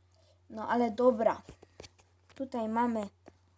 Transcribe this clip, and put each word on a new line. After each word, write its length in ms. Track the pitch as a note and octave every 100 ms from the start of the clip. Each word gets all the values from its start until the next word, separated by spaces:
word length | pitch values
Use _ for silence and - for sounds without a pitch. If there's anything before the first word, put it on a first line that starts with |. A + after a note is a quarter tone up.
| _ _ _ _ -
No 180 | A3 G#3+
ale 220 | A#3+ A#3+
dobra, 520 | G#3 B3 A3 A3+ - - - - - - _ _ _ _ -
tutaj 320 | C4 B3 A3
mamy 400 | A3+ A#3+ A3 G3+ - - - _